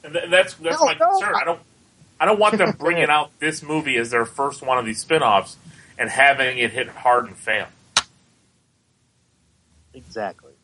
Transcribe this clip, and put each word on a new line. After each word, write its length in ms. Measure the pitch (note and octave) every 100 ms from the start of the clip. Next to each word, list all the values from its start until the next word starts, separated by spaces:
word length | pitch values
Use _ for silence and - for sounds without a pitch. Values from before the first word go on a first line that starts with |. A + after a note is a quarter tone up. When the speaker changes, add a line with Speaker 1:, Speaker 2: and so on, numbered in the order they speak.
Speaker 1:
And 100 | D3
th-, 120 | E3 E3+
that's, 220 | F3+ - -
that's 240 | D#4+ D#4
Speaker 2:
No, 60 | C#4
Speaker 1:
my 60 |
Speaker 2:
no, 140 | - E4
Speaker 1:
concern. 260 | F#4+ F#4+ -
Speaker 2:
I 60 |
Speaker 1:
I 20 |
don't, 160 | E4 E4+ _ _ _ _ _ _
I 60 | F3
don't 140 | G#3+
want 180 | G#3+ G#3+
them 140 | F3
Speaker 2:
<laughs> 80 | -
Speaker 1:
bringing 300 | D3+ E3+ D#3
out 200 | D3+ D3 _
this 220 | D3+ D3+
movie 340 | D3+ D#3 D3 B2
as 120 | A#2
their 140 | A#2+ A2+
first 360 | - C#3 C#3
one 140 | C3 B2+
of 60 | A2
these 140 | A2
spin-offs 560 | - D#3+ B2 G2+ - - - - - -
and 100 | A2+
having 480 | - C#3 C3+ B2+ B2+
it 140 | A2+
hit 160 | C3 A#2+
hard 360 | - B2+ B2 A2+
and 80 | F#2
fail. 300 | - G#2+ F2 _ _ - - _ _ _ _ _ _ _ _ _ _ _ _ _ _ _ _ _ _
Speaker 2:
Exactly. 600 | C3 B2 A2+ G2+ - C2+ _